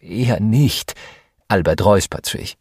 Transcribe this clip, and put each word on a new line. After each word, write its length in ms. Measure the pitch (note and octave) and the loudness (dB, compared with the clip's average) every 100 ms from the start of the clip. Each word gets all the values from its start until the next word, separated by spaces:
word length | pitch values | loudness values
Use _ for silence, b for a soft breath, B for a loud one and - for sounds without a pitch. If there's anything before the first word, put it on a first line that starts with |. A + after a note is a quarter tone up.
eher 400 | - G2 B2+ A#2+ | -10 -4 -2 0
nicht." 540 | G#2+ A#2 D3 - - B B B B B _ | 2 2 2 0 -10 B B B B B _
Albert 360 | G2+ D#2+ - | 0 0 2
räuspert 420 | G2 G2+ - - - | 4 4 2 -8 -8
sich. 300 | - - - | -10 -12 -16